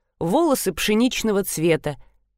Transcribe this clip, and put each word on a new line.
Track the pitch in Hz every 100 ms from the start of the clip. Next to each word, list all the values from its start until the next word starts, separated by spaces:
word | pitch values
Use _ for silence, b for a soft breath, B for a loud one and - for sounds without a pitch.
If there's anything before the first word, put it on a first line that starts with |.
| _ -
Волосы | 165 262 339 254 190
пшеничного | 156 - 214 247 - 220 202
цвета, | 190 - 170 156 147 139 - _ _